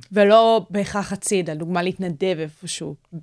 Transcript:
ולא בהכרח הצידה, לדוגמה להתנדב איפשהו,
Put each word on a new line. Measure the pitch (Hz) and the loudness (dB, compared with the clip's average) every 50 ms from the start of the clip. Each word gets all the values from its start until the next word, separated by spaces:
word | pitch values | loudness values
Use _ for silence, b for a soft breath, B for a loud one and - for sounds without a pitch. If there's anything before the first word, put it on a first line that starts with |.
| 123 - | -14 -4
ולא | 185 208 202 202 214 226 226 226 226 220 - - | 0 2 6 6 8 8 8 6 4 2 0 -2
בהכרח | 180 202 196 - - 202 196 - 196 | -4 -4 -4 -4 -4 -6 -6 -6 -8
הצידה, | 196 - - 208 190 175 160 156 | -8 -4 -2 -2 -2 -2 -2 -6
לדוגמה | 156 151 165 180 175 | -8 -6 -4 -2 -2
להתנדב | 175 185 185 - 190 180 165 139 185 190 180 156 | -2 -2 -4 -4 -4 -6 -4 -2 -2 -2 -2 -2
איפשהו, | 160 156 151 _ - 156 - - - - 147 - _ _ - 160 | -6 -10 -12 _ -12 -12 -10 -10 -10 -12 -12 -14 _ _ -16 -16